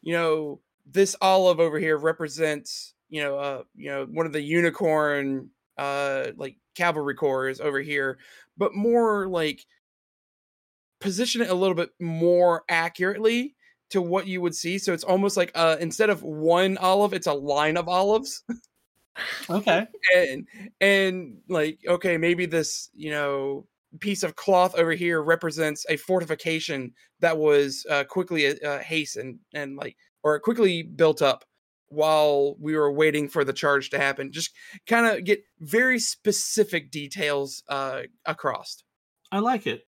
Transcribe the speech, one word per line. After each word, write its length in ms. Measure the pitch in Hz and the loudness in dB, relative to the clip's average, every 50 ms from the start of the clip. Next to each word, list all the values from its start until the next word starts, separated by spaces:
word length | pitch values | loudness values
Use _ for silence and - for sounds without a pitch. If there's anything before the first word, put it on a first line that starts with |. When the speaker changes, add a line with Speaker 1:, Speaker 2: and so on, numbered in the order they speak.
| - | -6
Speaker 1:
you 100 | 160 170 | -2 -2
know, 480 | 170 170 165 156 156 156 147 143 - _ _ _ _ _ | 0 0 0 0 -2 -2 -8 -10 -14 _ _ _ _ _
this 300 | - 135 180 196 196 - - | -6 2 2 2 2 2 0
olive 400 | - 190 190 190 185 180 175 156 | 2 4 4 6 6 4 4 4
over 200 | 170 165 151 156 | 2 2 2 0
here 180 | 156 160 156 147 | 0 0 0 2
represents, 960 | 147 160 160 - 165 151 135 147 160 156 151 147 - - - - - - _ _ _ _ | 0 -2 -2 -2 -6 -8 -4 -2 0 0 0 -2 -6 -12 -14 -14 -14 -18 _ _ _ _
you 120 | 160 156 | -8 -6
know, 160 | 147 143 139 139 | -4 -4 -4 -4
uh, 260 | 143 143 139 127 - _ _ | -6 -6 -8 -8 -12 _ _
you 140 | - 139 143 | -16 -12 -8
know, 160 | 139 139 135 | -8 -8 -8
one 200 | 123 113 151 165 | -6 -4 -4 -4
of 60 | 160 | -2
the 100 | 143 156 | -2 -6
unicorn, 1080 | 147 143 160 175 175 170 151 - 202 165 156 156 151 147 147 143 139 139 135 135 131 - _ _ _ _ _ - | -4 0 2 2 2 2 0 0 0 2 2 2 2 2 0 -2 -2 -2 -4 -4 -6 -10 _ _ _ _ _ -6
uh, 500 | 139 139 139 139 143 139 135 135 131 127 - - | -4 -4 -2 -2 -2 -2 -2 -2 -4 -6 -8 -10
like, 180 | 143 135 - _ _ _ _ | -12 -12 -12 _ _ _ _
cavalry 380 | - 175 170 160 156 147 139 135 | -2 0 0 0 0 -2 -4 -4
corps 460 | 131 156 143 135 131 131 135 135 131 | 0 0 0 0 0 -2 -4 -6 -4
over 200 | - 151 143 135 | -4 -2 -2 -2
here, 360 | 143 151 147 143 135 135 131 131 - - - - - _ _ - | -4 -4 -4 -2 -2 -2 -4 _ -14 -20 -20 -20 -20 _ _ -4
but 160 | 196 - - | -4 -2 -2
more, 540 | 202 202 233 233 240 233 220 214 202 190 190 | 0 0 2 4 4 4 2 0 0 -2 -2
like, 380 | 185 170 160 151 143 - - _ _ _ _ _ _ _ _ _ _ _ _ _ _ _ _ _ _ _ _ _ _ _ _ _ _ _ | -2 -2 -2 -2 -4 -6 -14 _ _ _ _ _ _ _ _ _ _ _ _ _ _ _ _ _ _ _ _ _ _ _ _ _ _ _
position 400 | - 196 185 185 247 240 - 233 | -6 -6 -2 -2 -2 -2 0 -2
it 80 | 233 175 | 0 0
a 40 | 185 | 0
little 220 | 180 190 190 185 | 0 2 0 0
bit 140 | 165 170 - _ _ | 0 -4 -6 _ _
more 640 | 180 170 165 165 165 175 175 175 180 175 170 165 - - | -8 -6 -4 0 2 4 6 6 6 4 4 2 0 0
accurately 880 | 175 165 165 175 - - 180 185 208 208 220 220 233 240 247 285 _ _ _ _ _ _ _ _ | 0 0 0 -2 -2 -2 -2 -2 -2 2 0 2 2 2 -2 -4 _ _ _ _ _ _ _ _
to 120 | - 196 | -2 -2
what 260 | 180 170 175 190 175 196 | -2 0 -2 -2 -2 -2
you 120 | 185 185 | -6 -2
would 160 | 175 175 165 | -2 -4 -4
see. 220 | - - 170 185 196 | -4 -6 -4 -4 -4
So 160 | - - 175 | -2 -2 -2
it's 100 | 160 - | -2 0
almost 320 | - 185 190 196 202 196 | 0 2 2 2 2 2
like, 160 | 202 175 175 - | 0 -2 -2 0
uh, 200 | 165 165 165 160 156 | 2 4 4 4 2
instead 300 | 170 165 147 - 220 208 | -2 -6 0 0 2 2
of 140 | 202 160 - | 2 0 -4
one 540 | - 156 151 156 160 170 175 190 190 190 - | -10 -8 0 2 4 4 4 4 2 2 2
olive, 360 | 185 185 190 202 208 202 196 | 2 2 4 4 4 2 0
it's 140 | 185 - 175 | -2 -2 -2
a 60 | 147 | -2
line 440 | 143 135 147 143 147 151 156 156 175 | -2 -2 -2 0 2 2 2 2 0
of 120 | 170 165 | -2 0
olives. 540 | 180 185 190 202 214 220 269 262 - - _ - | 0 2 2 4 2 0 0 -4 -12 -14 _ -12
<laughs> 80 | 240 233 _ _ _ _ _ _ _ _ _ _ _ - - - - - - - | -12 -12 _ _ _ _ _ _ _ _ _ _ _ -12 -10 -10 -10 -10 -6 -4
Speaker 2:
Okay. 380 | 180 196 208 214 170 175 220 233 _ - - 190 185 | -4 -2 2 2 2 2 0 -4 _ -4 2 4 4
Speaker 1:
And, 320 | 180 180 143 131 143 - _ - 220 196 220 _ _ | 4 4 2 -2 -6 -10 _ -18 -18 -18 -18 _ _
and, 640 | 190 196 202 196 190 190 185 185 175 139 107 - _ - | 4 4 6 4 4 2 -2 -4 -8 -12 -16 -20 _ -4
like, 300 | 180 165 151 156 156 _ _ | -2 0 0 -2 -4 _ _
okay, 320 | - 175 175 175 190 175 160 | 0 0 0 2 0 0 2
maybe 280 | 165 170 175 170 180 | 2 2 2 2 0
this, 440 | 170 156 165 156 - - - - - _ | -2 0 -2 -2 -2 -6 -8 -10 -14 _
you 180 | - 151 156 | -14 -10 -6
know, 560 | 151 147 147 143 139 139 135 139 139 139 - _ _ _ _ _ - 160 | -4 -4 -2 -2 -2 -2 -4 -6 -6 -8 -12 _ _ _ _ _ -20 -8
piece 240 | - 208 202 - - | -4 -4 -4 -2 -4
of 140 | 170 - - | -6 -6 -6
cloth 360 | - - 196 180 180 185 180 | 0 4 4 6 4 4 4
over 180 | 175 170 165 165 | 2 2 2 2
here 280 | 170 175 175 170 160 | 0 0 0 0 0
represents 640 | 147 156 165 165 175 165 151 156 160 156 151 151 - - | 2 2 0 0 0 -6 -2 -2 -2 -2 -2 -4 -4 -4
a 80 | 160 147 | -4 -4
fortification 960 | - - 185 185 170 156 160 - - 165 160 160 156 - 160 135 131 120 _ _ _ _ _ _ | -2 0 0 0 0 -2 -8 -6 -4 -4 -4 -4 -4 -6 -6 -6 -8 -10 _ _ _ _ _ _
that 180 | 170 170 160 160 | 0 0 2 2
was, 480 | 151 151 147 143 143 139 135 - - - | 4 4 6 6 4 2 -2 -10 -6 -2
uh, 160 | 156 143 139 | -2 -2 -2
quickly, 560 | 143 - 185 180 180 180 160 147 135 143 - - | -2 -4 -4 -4 -2 -2 0 2 0 0 -2 -6
uh, 160 | 147 143 139 | -6 -6 -6
hastened 600 | - 151 160 160 151 - - - 120 131 120 - _ _ - | -6 -4 -4 -4 -4 -4 -8 -10 -10 -12 -12 -16 _ _ -10
and, 220 | 147 143 139 139 | -10 -10 -10 -10
like, 220 | 139 143 143 - _ _ _ _ _ _ | -12 -12 -12 -14 _ _ _ _ _ _
or 160 | 151 151 147 | 0 0 2
quickly 420 | - 214 233 233 226 190 180 170 | 0 -2 2 4 4 4 4 0
built 400 | 165 165 165 147 165 160 156 156 | -4 -8 0 2 4 4 4 4
up 220 | 160 139 127 - - _ _ _ _ _ _ _ _ _ | 2 2 2 0 -6 _ _ _ _ _ _ _ _ _
while 680 | 143 147 151 156 156 156 151 151 147 143 139 143 143 - | -2 0 2 4 4 4 4 4 4 4 2 0 0 -4
we 200 | 151 151 156 156 | -6 -4 0 2
were 120 | 151 143 | 2 2
waiting 380 | 143 143 156 156 151 151 147 139 | 4 4 4 4 4 2 -2 -2
for 160 | - 165 143 | 0 -2 0
the 80 | 135 | 0
charge 380 | 135 - - 147 143 139 135 - | -2 -2 0 2 2 2 0 -2
to 100 | - 139 | -2 0
happen. 320 | 143 139 139 135 139 135 | 0 0 -2 -4 -8 -10
Just 200 | 139 156 165 - _ - - - - 196 _ | -8 -8 -8 -8 _ -14 -20 -20 -20 -20 _
kinda 340 | - 226 233 233 226 214 170 | 0 2 4 4 2 2 0
get 240 | 185 180 208 - - _ _ _ | 0 0 0 0 -2 _ _ _
very 400 | 165 147 151 226 254 254 254 233 | -10 -2 0 2 2 4 2 0
specific 880 | 233 - - _ _ 208 202 - - - - 220 208 202 185 165 143 143 | -2 -4 -6 _ _ -2 0 0 -2 -4 0 0 0 0 0 -6 -6 -6
details, 760 | - 156 143 139 - 196 156 147 143 143 139 139 135 - _ - | -12 -12 -12 -12 -8 -4 -2 -2 -2 -2 -4 -6 -10 -16 _ -8
uh, 360 | 143 139 139 135 131 135 127 - _ _ _ | -6 -6 -4 -6 -6 -8 -10 -14 _ _ _
across. 560 | - 151 - - 143 120 - - - - - _ _ _ _ _ _ _ _ _ _ | -8 -8 -4 -4 -4 -4 -4 -10 -14 -18 -18 _ _ _ _ _ _ _ _ _ _
Speaker 2:
I 100 | - 196 | -4 -2
like 280 | 214 240 254 220 - - | 0 0 -2 -2 -2 -6
it. 180 | 104 - _ _ | -8 -8 _ _